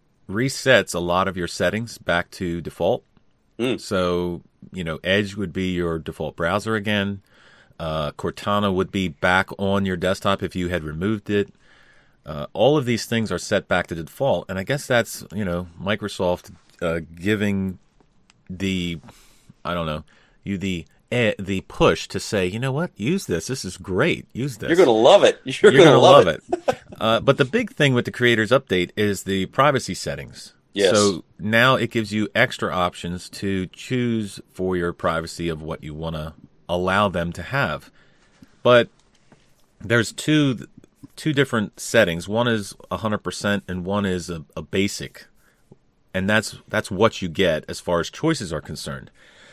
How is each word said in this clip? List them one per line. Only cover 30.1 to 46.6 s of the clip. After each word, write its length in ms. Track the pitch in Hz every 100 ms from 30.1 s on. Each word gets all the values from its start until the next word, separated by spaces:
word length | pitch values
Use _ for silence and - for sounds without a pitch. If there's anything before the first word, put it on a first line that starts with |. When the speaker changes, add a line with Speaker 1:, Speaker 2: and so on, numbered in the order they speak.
| 71 65 - - _ _
Speaker 2:
Yes. 220 | 98 95
Speaker 1:
So 300 | 104 101 85 - -
now 380 | 101 113 127 131
it 140 | 113
gives 220 | 117 104
you 160 | 107 104
extra 380 | - 123 - 104
options 540 | 90 90 - 87 90 -
to 360 | - 98 95 90
choose 720 | - - 127 120 113 101 - -
for 240 | - 92 90
your 160 | 87
privacy 560 | 85 92 82 82 - 85
of 140 | 80
what 200 | 78 80
you 120 | 73
wanna 400 | 76 80 80 78 - - _ -
allow 400 | 87 92 95 104
them 240 | 87 85
to 100 | 85
have. 480 | 85 135 113 71 - _ _ _ _ _ - _
But 260 | 120 120 113 _ _ _ _ _ _ _ _ -
there's 320 | 101 117 107
two, 540 | - - 151 143 113 - _ - _ - -
two 160 | 156
different 460 | 143 135 117 101 -
settings. 480 | - 117 98 82 85
One 200 | 107 120
is 260 | 113 98 - -
a 80 | 92
hundred 200 | 110 104
percent 460 | - - 104 101 -
and 160 | 90
one 200 | 90 101
is 260 | 98 92 85
a, 140 | 82 73 -
a 60 |
basic. 640 | 78 98 101 - 67 - - _ _ _ _ - _ _ _
And 140 | 95 95
that's, 280 | 107 - -